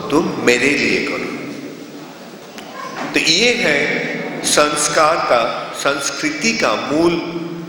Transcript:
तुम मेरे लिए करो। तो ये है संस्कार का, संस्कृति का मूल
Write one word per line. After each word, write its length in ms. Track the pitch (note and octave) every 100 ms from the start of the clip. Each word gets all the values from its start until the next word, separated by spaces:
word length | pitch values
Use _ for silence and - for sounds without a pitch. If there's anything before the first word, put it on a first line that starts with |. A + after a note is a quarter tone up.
| -
तुम 240 | C#3+ - C3
मेरे 300 | A#2+ B2 C3+
लिए 380 | C#3+ - F#2+ -
करो। 320 | F#2 - - - - - - - - - - - - - - - - - - C#3+
तो 80 | D3
ये 340 | - E3 A#3+
है 340 | A#3+ F3+ C#3+ C#3+ - - - - -
संस्कार 720 | - - D3 D3 - E3 D#3 E3+
का, 560 | - B2 A#2+ - - -
संस्कृति 840 | C#3+ C#3+ - - D3+ D3+ A3+ A3
का 160 | C#3
मूल 460 | G#2 B2+ D3 E3+ E3+ - - - -